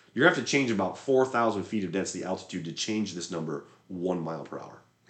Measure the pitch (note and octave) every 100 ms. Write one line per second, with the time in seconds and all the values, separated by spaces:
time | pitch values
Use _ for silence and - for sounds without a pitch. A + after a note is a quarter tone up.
0 | - - D#3 E3+ A2+ C#3+ B2+ G#2 F#2 -
1 | - C3 C3 A#2+ A#2 G2+ F2 A2 F#2+ F2
2 | F2 F2+ D#2+ D#2+ - F#2 E2 D#2+ - G#2+
3 | G2+ F2 E2 E2+ D#2+ D2 - - _ F#2
4 | F2+ F2+ E2 D#2+ B1+ - - - _ _
5 | _